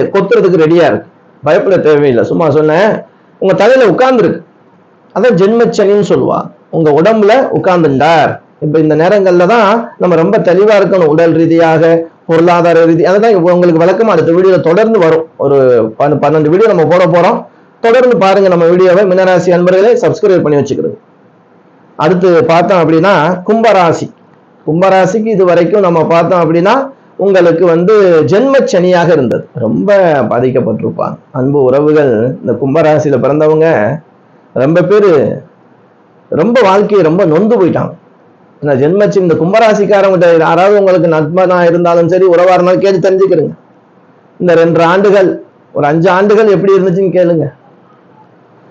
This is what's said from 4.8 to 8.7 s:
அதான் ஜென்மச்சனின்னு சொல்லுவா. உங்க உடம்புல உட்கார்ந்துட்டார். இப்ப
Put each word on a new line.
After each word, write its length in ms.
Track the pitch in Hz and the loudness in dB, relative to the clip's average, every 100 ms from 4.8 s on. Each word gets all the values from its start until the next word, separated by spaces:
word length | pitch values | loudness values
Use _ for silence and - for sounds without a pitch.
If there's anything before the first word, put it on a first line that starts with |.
| _ _ _ | _ _ _
அதான் 240 | 190 247 180 | -4 0 2
ஜென்மச்சனின்னு 680 | 196 233 233 - 196 208 - | 0 0 0 0 0 0 0
சொல்லுவா. 300 | 151 127 - - - _ | -2 -2 -4 -8 -16 _
உங்க 200 | 165 151 | -2 0
உடம்புல 400 | 143 196 220 202 254 - 156 | 2 2 2 2 0 0 -4
உட்கார்ந்துட்டார். 760 | 185 180 151 135 151 160 120 113 _ - | -2 0 0 0 0 0 0 -4 _ -10
இப்ப 180 | 156 | -4